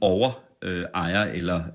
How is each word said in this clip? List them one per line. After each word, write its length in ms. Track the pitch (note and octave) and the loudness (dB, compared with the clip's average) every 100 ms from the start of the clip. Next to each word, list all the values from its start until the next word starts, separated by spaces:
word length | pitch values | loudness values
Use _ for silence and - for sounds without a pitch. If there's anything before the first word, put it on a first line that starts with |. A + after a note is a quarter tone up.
over, 420 | G2 F#2+ B2+ B2+ - _ | 2 4 2 0 -14 _
øh, 240 | F#2 F2+ E2 F2+ | -6 -4 -4 -4
ejer, 280 | E2+ G2 | 0 0
eller, 400 | G#2 - E2+ E2+ E2 | 0 -2 -2 -2 -2